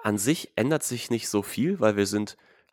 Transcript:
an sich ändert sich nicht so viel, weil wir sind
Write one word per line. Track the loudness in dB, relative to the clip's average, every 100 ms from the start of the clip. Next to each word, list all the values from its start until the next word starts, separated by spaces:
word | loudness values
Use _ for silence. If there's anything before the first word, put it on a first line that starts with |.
an | -2 0
sich | 0 -2 -2 -2
ändert | 0 0
sich | -2 -6 -2
nicht | -2 0
so | -2
viel, | -2 -2 0 2
weil | 2 4
wir | 2
sind | 2 -2 -8 _ _ _